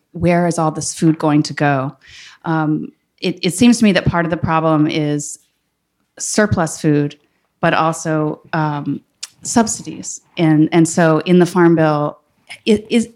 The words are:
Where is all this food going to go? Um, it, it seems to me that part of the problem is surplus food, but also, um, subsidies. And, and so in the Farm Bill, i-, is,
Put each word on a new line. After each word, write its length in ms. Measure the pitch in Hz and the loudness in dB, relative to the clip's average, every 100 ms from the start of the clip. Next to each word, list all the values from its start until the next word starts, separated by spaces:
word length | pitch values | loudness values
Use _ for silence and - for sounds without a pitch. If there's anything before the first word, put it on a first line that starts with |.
| _ | _
Where 340 | 170 175 175 175 | -4 0 2 0
is 120 | 170 | 0
all 120 | 156 | -2
this 240 | 156 - | -4 -8
food 240 | - 165 156 | 0 0 2
going 240 | 156 151 | 2 0
to 100 | 151 | 0
go? 420 | 143 147 139 135 - - - - - 165 | -2 0 0 -4 -10 -20 -20 -20 -12 -6
Um, 440 | 160 156 151 - - _ _ | -2 -2 -4 -6 -16 _ _
it, 180 | 185 180 | -6 -4
it 100 | 190 | -4
seems 260 | - 247 233 | 2 2 4
to 60 | |
me 80 | 214 | 2
that 140 | 180 - | 2 0
part 180 | 175 | 0
of 60 | 165 | -2
the 60 | 170 | -2
problem 480 | - 160 160 151 156 | -2 0 2 2 2
is 520 | 160 147 147 - - _ _ _ _ _ _ _ - | 0 -2 -4 -6 -14 _ _ _ _ _ _ _ -14
surplus 640 | - - 208 196 160 - | -4 0 0 0 -2 -2
food, 400 | 156 147 143 - _ _ _ _ | 0 0 0 -6 _ _ _ _
but 140 | 170 | -2
also, 680 | - 160 160 165 156 151 - _ | 0 0 -2 -4 -2 -4 -6 _
um, 480 | 160 151 147 143 - - _ - _ | -4 -4 -4 -6 -8 -10 _ -20 _
subsidies. 760 | - 233 220 - 160 - - - _ - | -2 0 0 -4 -12 -14 -14 -16 _ 0
And, 300 | 160 151 156 | 2 4 4
and 160 | 170 160 | 2 2
so 300 | 185 160 156 | 2 2 2
in 180 | 180 180 | 4 4
the 80 | 175 | 4
Farm 280 | 180 170 | 4 4
Bill, 440 | 160 156 147 147 - _ _ - - - | 4 2 0 -4 -8 _ _ -20 -6 0
i-, 160 | 208 - | 0 0
is, 180 | 240 226 | -2 -2